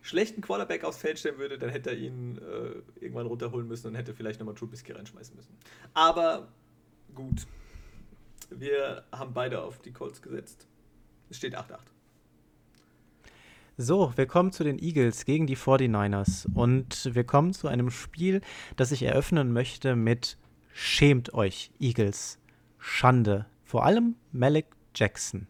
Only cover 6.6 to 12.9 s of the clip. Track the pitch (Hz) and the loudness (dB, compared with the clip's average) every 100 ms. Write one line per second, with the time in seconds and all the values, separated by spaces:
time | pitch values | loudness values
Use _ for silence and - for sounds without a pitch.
6.6 | _ _ _ _ _ 131 131 - - - | _ _ _ _ _ -16 -6 -6 -6 -18
7.6 | - - - - - - - - - - | -20 -20 -20 -20 -20 -20 -20 -20 -20 -12
8.6 | 135 143 135 - - 123 135 123 127 117 | -4 -2 -2 -8 -14 -14 -10 -6 -6 -6
9.6 | 80 - - 123 139 - - - - - | -10 -14 -20 -14 -14 -14 -14 -14 -14 -20
10.6 | _ _ _ _ _ _ _ - 135 - | _ _ _ _ _ _ _ -12 -10 -10
11.6 | - - _ _ _ _ _ _ _ _ | -14 -18 _ _ _ _ _ _ _ _
12.6 | _ _ _ | _ _ _